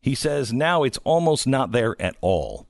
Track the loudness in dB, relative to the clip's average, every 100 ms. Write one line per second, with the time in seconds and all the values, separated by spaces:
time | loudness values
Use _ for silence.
0 | -2 -2 -2 -2 -2 0 0 2 0 -2
1 | 0 2 2 2 2 0 2 0 0 -2
2 | -4 -2 0 0 -2 -8 -16